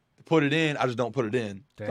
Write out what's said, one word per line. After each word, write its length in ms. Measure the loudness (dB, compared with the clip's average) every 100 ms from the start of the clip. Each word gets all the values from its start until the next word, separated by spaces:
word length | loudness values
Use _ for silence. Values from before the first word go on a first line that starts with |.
| _ _
to 60 |
put 200 | 0 2
it 100 | 4
in. 240 | 2 0 0
I 80 | 0
just 120 | 0
don't 160 | -2
put 120 | -2 -2
it 100 | -2
in. 280 | -2 -8 -16 -12
So 80 |
I 20 | -8